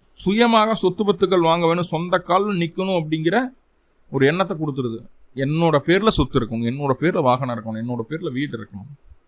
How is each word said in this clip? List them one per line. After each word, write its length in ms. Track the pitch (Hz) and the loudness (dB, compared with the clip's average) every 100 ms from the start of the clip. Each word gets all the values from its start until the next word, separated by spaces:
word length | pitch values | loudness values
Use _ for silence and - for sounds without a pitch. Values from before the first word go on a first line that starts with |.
| - - | -20 -6
சுயமாக 580 | 185 214 233 226 214 | -2 2 4 4 4
சொத்து 280 | 220 185 180 | 2 0 0
பத்துக்கள் 440 | 202 180 185 185 165 | 0 0 2 4 4
வாங்க 160 | 170 165 | 4 2
வேணும், 240 | 175 175 | 2 -2
சொந்த 280 | 165 175 180 | -4 0 -2
காலில் 420 | 175 185 208 190 | 2 0 2 -2
நிக்கணும் 360 | 170 185 190 185 | -2 -4 -2 -2
அப்படிங்கிற 360 | 156 160 165 214 262 - _ _ _ _ - | -2 -2 0 0 -2 -10 _ _ _ _ -6
ஒரு 120 | 139 135 | 2 2
எண்ணத்தை 280 | 175 190 165 | 2 -2 -2
கொடுத்துருது. 420 | 156 135 123 113 - - - 127 | -4 -4 -6 -6 -14 -20 -14 -6
என்னோட 400 | 135 156 170 147 160 | -2 2 2 2 2
பேர்ல 240 | 185 220 165 | 2 2 0
சொத்து 200 | 143 131 | 0 0
இருக்கணும், 280 | 110 113 117 | -2 -2 -2
என்னோட 240 | 135 143 127 | -2 -2 0
பேர்ல 220 | 160 185 | 0 2
வாகனம் 320 | 131 127 131 113 | 2 2 -2 -6
இருக்கணும், 260 | 110 110 | -6 -8
என்னோட 220 | 120 120 117 | -6 -6 -6
பேர்ல 220 | 160 165 | -8 -6
வீடு 220 | 123 143 117 | -6 -6 -8
இருக்கணும், 340 | 101 101 117 143 - - | -12 -16 -18 -20 -20 -20